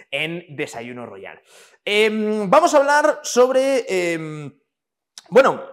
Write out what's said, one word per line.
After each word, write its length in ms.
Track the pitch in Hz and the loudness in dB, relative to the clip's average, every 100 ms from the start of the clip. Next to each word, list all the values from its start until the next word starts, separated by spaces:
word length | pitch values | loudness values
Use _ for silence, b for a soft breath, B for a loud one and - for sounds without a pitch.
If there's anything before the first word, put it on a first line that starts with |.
| B | B
en 360 | 139 160 170 170 143 | -8 -6 -8 -14 -12
Desayuno 480 | 143 120 120 123 | -10 -10 -14 -14
Royal. 380 | 113 98 95 80 B B B B | -16 -16 -18 -20 B B B B
Em, 640 | - 208 220 220 214 214 202 | -4 2 2 0 -2 -2 2
vamos 240 | 277 339 | 4 4
a 60 | 294 | 4
hablar 420 | 277 294 302 - | 4 4 2 0
sobre, 600 | - 233 254 262 269 269 - | -2 2 4 4 2 0 -2
em, 640 | 185 175 165 160 151 147 - _ _ _ _ _ - _ | -2 -2 -4 -8 -12 -14 -16 _ _ _ _ _ -20 _
bueno, 400 | 202 262 214 - | 4 4 0 -8